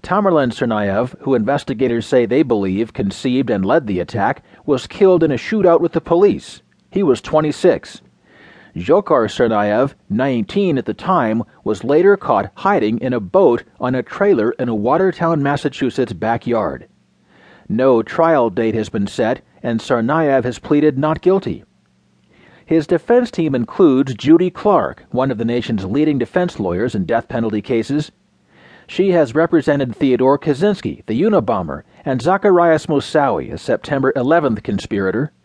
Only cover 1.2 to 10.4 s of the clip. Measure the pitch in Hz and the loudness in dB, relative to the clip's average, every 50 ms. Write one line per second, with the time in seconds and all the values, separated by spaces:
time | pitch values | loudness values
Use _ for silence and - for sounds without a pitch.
1.2 | - 135 135 117 107 117 139 143 - - 131 110 131 120 117 117 110 - - 127 | -2 0 0 0 2 0 -2 -2 -4 -6 -4 -2 -2 0 0 -2 -2 0 2 2
2.2 | 120 101 117 143 160 117 117 104 98 95 92 101 113 110 _ - 107 98 - - | 2 2 2 0 2 0 0 -2 0 -2 -2 -2 -4 -6 _ -6 -6 -6 -6 -4
3.2 | - 131 123 131 139 117 113 98 92 98 131 165 139 104 98 87 87 - - 117 | -4 -2 -2 0 -2 -2 -2 -2 0 0 0 0 0 -2 -4 -4 -4 -4 -4 -2
4.2 | 98 113 139 - _ _ _ - _ - 139 127 - - - - 202 190 180 170 | -2 -2 -2 -4 _ _ _ -12 _ -2 -2 -2 -2 -10 -2 2 4 4 4 4
5.2 | 160 151 135 113 - - 220 214 190 175 165 165 170 165 - 170 _ - 233 - | 2 0 0 -4 -4 -4 -2 2 4 4 4 4 2 0 -2 -4 _ 0 2 4
6.2 | 202 202 - - - - - - _ _ _ _ _ _ - 196 202 151 123 - | 4 2 2 0 -8 -16 -20 -20 _ _ _ _ _ _ -4 0 2 2 0 0
7.2 | - - - 156 156 151 143 - - 180 120 - - - - - _ _ _ _ | -2 -2 0 0 0 0 -4 2 2 2 2 2 -4 -14 -20 -20 _ _ _ _
8.2 | _ _ _ _ - - - - - - _ 78 90 98 156 202 196 - 160 127 | _ _ _ _ -20 -20 -20 -20 -20 -14 _ -8 0 2 2 2 2 2 2 2
9.2 | 113 104 - - 127 113 113 104 104 104 104 113 135 143 - _ _ _ 101 110 | 2 0 0 0 0 2 2 0 0 0 2 0 0 -2 -4 _ _ _ -4 -2
10.2 | 131 139 127 117 | -2 -2 -2 -4